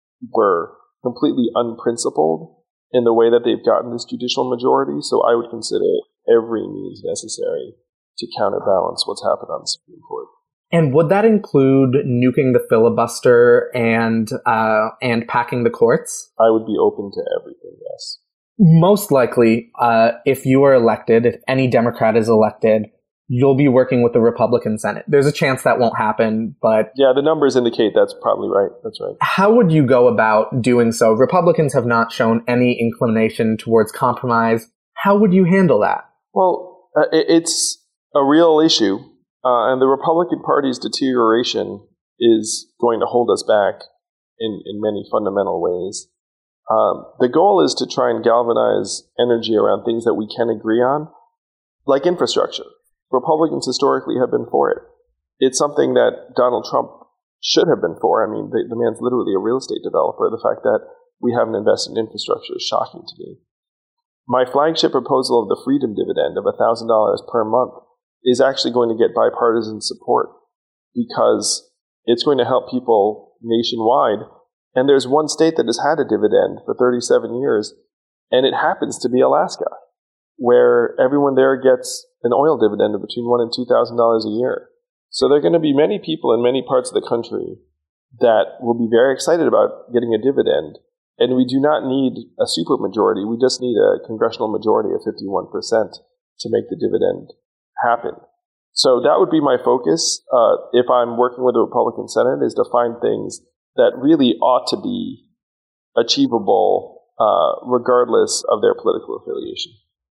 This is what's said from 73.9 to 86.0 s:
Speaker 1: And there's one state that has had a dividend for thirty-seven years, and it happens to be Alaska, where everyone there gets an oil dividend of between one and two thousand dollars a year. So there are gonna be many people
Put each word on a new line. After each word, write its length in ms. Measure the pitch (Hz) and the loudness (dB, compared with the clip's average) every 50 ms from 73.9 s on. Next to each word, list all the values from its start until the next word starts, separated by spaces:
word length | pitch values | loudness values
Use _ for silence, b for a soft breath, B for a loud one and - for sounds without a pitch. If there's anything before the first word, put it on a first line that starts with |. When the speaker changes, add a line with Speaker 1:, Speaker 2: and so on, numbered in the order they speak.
| 127 147 139 117 104 107 110 - _ _ _ _ _ _ _ _ - | 2 2 0 0 -2 -4 -6 -12 _ _ _ _ _ _ _ _ -4
Speaker 1:
And 80 | 127 131 | 0 2
there's 220 | 139 139 135 123 123 | 4 2 2 2 0
one 200 | 135 151 156 139 | 0 0 0 -2
state 240 | - - 165 165 160 | 0 0 0 2 2
that 80 | - - | 0 -2
has 160 | 117 - - | -2 -4 -2
had 160 | - 143 160 | -2 -2 -2
a 80 | 151 135 | -2 -2
dividend 560 | 110 110 101 104 104 101 98 95 95 95 - - 120 | -2 0 0 0 2 2 2 2 0 -4 -8 -10 -8
for 80 | - | -2
thirty-seven 640 | - 123 127 123 120 117 - 127 123 113 110 113 123 | 0 0 0 0 0 0 0 0 0 0 -4 -6 -6
years, 320 | 139 139 117 104 107 - - _ _ _ _ _ _ _ _ _ _ _ | -4 -2 -2 -2 -2 -6 -12 _ _ _ _ _ _ _ _ _ _ _
and 140 | 120 127 135 | 0 0 0
it 80 | 127 | 0
happens 460 | - - 151 160 190 - - 113 113 - | -2 -2 -2 -4 -4 -4 -6 -8 -6 -6
to 100 | - 123 | -6 -2
be 140 | 123 127 131 | 0 2 2
Alaska, 480 | 131 139 151 185 - - - - - - - - _ _ _ _ _ _ _ _ _ _ | 2 2 0 -2 -4 -6 -8 -8 -10 -10 -12 -16 _ _ _ _ _ _ _ _ _ _
where 580 | - 123 120 123 123 123 120 120 120 117 - - - | -4 0 2 4 4 6 4 4 2 0 0 0 -2
everyone 340 | 131 127 143 143 143 139 131 | 0 0 2 0 0 2 2
there 220 | 131 131 135 135 | 2 2 2 2
gets 480 | 127 127 131 127 123 - - - - - _ _ _ | 2 2 2 2 2 0 -8 -12 -14 -16 _ _ _
an 140 | - 120 120 | -2 0 0
oil 240 | 135 143 160 151 110 | 2 2 2 2 2
dividend 340 | 110 104 101 101 107 107 104 | 0 0 2 0 0 0 -2
of 60 | 98 | -4
between 240 | - - - 120 120 | -8 -10 -8 -8 -2
one 160 | 120 120 120 | 0 0 0
and 100 | 117 117 | 0 -2
two 140 | - 131 123 | -6 -8 -2
thousand 320 | 117 123 117 120 117 117 | 0 0 0 0 0 0
dollars 320 | 117 117 117 117 113 107 107 | 0 2 2 2 0 -2 -4
a 80 | 104 | -4
year. 320 | 113 127 127 107 - - _ _ _ _ _ _ _ _ _ | -4 -4 -4 -6 -8 -10 _ _ _ _ _ _ _ _ _
So 180 | - - 131 | -4 -2 0
there 120 | 131 143 151 | 2 2 2
are 80 | 151 | 2
gonna 120 | 170 170 165 | 2 0 0
be 140 | 156 151 | 0 0
many 260 | 139 139 156 190 214 | 2 2 0 0 -2
people 360 | 196 | -4